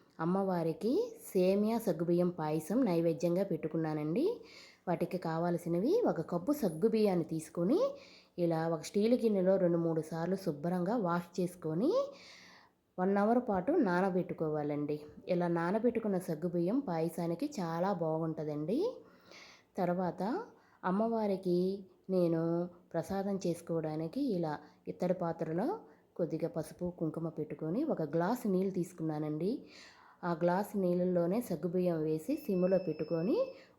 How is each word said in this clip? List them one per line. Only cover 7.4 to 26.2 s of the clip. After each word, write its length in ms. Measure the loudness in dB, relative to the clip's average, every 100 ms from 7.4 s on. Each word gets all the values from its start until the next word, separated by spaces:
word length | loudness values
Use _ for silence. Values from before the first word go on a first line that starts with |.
| -6 -2 2 2 0 -4 -16 -20 _ -2
ఇలా 280 | 0 0 0
ఒక 140 | -2
స్టీల్ 320 | -2 2 4
గిన్నెలో 420 | 4 4 4 4 4
రెండు 200 | 4 4
మూడు 240 | 2 0
సార్లు 340 | -2 -4 -2 -2
శుభ్రంగా 600 | -2 -4 -2 0 0 0
వాష్ 440 | 2 0 -2 -4
చేసుకొని, 500 | -4 -4 -4 0 2 2 0 -8 -20 -20 -20 -20 -20 _ _ -2
వన్ 180 | 0 2
అవర్ 220 | 4 2 2
పాటు 220 | -2 2
నానబెట్టుకోవాలండి. 1300 | 4 4 4 2 2 -2 -2 -2 0 -2 -2 -2 -4 -8 -12 -2
ఇలా 200 | 0 2
నానబెట్టుకున్న 680 | 0 0 2 2 0 0 -2
సగ్గుబియ్యం 640 | -2 -4 -2 0 0 0
పాయసానికి 640 | 0 -2 -2 -2 -2 -2 -4 -4
చాలా 340 | -4 0 0
బాగుంటుందండి. 1000 | 0 0 0 -2 -4 -4 -4 -2 0 -2 -4 -16 -20 -20 -20 -20 -20 _ -4
తర్వాత 680 | -2 0 -2 -2 -2 -4 -6 -16 _ _
అమ్మవారికి 1000 | -2 0 0 0 0 0 2 2 2 -2 -10 _ -2
నేను 600 | 2 4 2 0 0 -2 -8 -8
ప్రసాదం 460 | -6 -4 -4 -2 -2 -2
చేసుకోవడానికి 720 | -4 -4 -4 -2 -4 -4 -2
ఇలా 380 | -2 0 -2 -4 -10 -18 -12
ఇత్తడి 260 | -2 0
పాత్రలో 680 | 0 -2 -4 -4 -2 -2 -4 -8 -20 _
కొద్దిగా 320 | -4